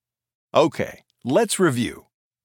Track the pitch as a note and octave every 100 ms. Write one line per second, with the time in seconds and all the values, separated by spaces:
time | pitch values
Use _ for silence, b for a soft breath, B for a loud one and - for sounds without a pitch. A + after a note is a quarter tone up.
0 | _ _ _ _ _ C3 D#3+ - - -
1 | _ _ A#2 E3+ G#3 - F3 B2 F#2+ -
2 | _ _ _ _